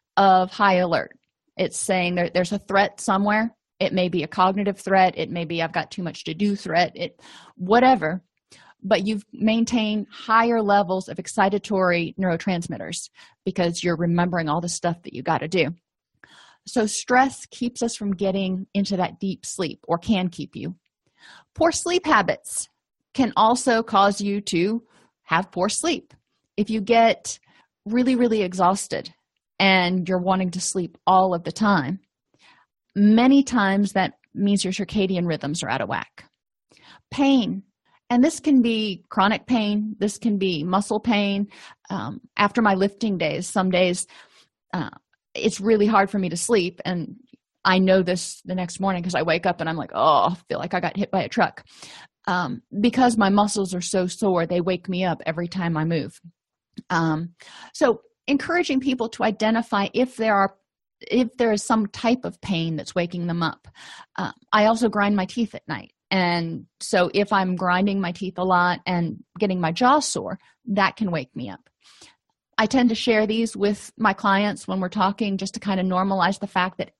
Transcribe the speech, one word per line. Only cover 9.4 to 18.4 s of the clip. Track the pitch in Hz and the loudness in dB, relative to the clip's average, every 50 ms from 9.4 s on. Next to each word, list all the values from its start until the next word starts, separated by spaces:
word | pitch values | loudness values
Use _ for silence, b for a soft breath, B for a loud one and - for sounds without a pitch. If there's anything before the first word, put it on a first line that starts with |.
| - 214 220 233 226 233 247 240 214 214 214 214 196 - | 0 0 2 2 0 0 0 0 0 0 -2 -4 -6 -8
higher | - - - - 220 226 226 233 233 226 | -12 -16 -4 0 2 4 4 4 2 0
levels | 214 202 202 202 202 170 190 185 185 - | 2 4 4 2 4 2 -2 -4 -4 -8
of | - - | -10 -12
excitatory | 175 - - - 196 196 196 202 - - 214 190 185 180 175 170 170 170 - | -10 -8 -2 0 2 2 2 -2 -2 -2 0 0 2 2 2 0 -2 -4 -4
neurotransmitters | - 190 185 165 170 - 202 185 170 170 - 160 107 - 80 165 - - - b b b b b b _ | -4 -2 -2 -2 -2 -2 -2 -2 -2 -4 -6 -8 -10 -8 -10 -10 -12 -12 -14 b b b b b b _
because | 190 185 - 180 170 170 - - | -8 -2 0 -2 -2 -2 -2 -2
you're | 175 170 156 | -2 -2 0
remembering | 175 170 170 175 175 180 170 175 165 151 | 0 0 2 2 0 0 0 -2 -2 -2
all | 147 170 | -2 -2
the | 170 175 | -4 -6
stuff | 170 - - 170 170 170 _ | -8 -4 -4 -4 -4 -4 _
that | - - | -14 -12
you | 120 | -8
gotta | 127 - 160 135 - 160 | -4 -2 -2 -2 -2 -2
do. | 175 185 156 131 175 - _ _ _ _ _ _ _ _ b b b b b b b b b | 0 0 0 0 -2 -8 _ _ _ _ _ _ _ _ b b b b b b b b b
So | - - 247 214 | -6 -2 -2 -2
stress | 214 - - - - 247 247 262 269 - - - - | 0 -2 -6 -4 0 2 4 4 2 0 -8 -16 -20
keeps | - - 247 240 247 - 240 | -12 -8 -8 -8 -4 -4 -4
us | 233 - | -4 -4
from | - 214 202 | -4 -4 -4
getting | 196 170 196 190 185 196 | -4 -2 -2 -2 -2 -2